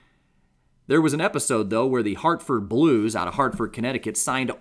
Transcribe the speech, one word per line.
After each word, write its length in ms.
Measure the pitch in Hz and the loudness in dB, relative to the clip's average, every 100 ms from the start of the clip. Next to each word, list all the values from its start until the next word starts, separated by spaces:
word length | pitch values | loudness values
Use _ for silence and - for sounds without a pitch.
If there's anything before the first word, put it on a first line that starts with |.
| _ _ _ _ _ _ _ _ - | _ _ _ _ _ _ _ _ 0
there 140 | 147 | 2
was 120 | 156 | 4
an 80 | 147 | 2
episode, 480 | 190 147 - 117 101 | -2 -2 0 0 0
though, 160 | 113 131 | 0 2
where 160 | 127 | 0
the 140 | 107 95 | 0 0
Hartford 520 | 160 165 - 120 101 | 0 0 0 -2 0
Blues 480 | 113 160 117 110 104 | 2 4 4 2 -2
out 120 | 87 | -2
of 80 | 95 | -2
Hartford, 380 | 131 - 113 | -2 -2 -6
Connecticut, 440 | - 120 131 110 104 | -4 -4 -4 -4 -4
signed 340 | - 131 123 - | -2 -2 -2 -4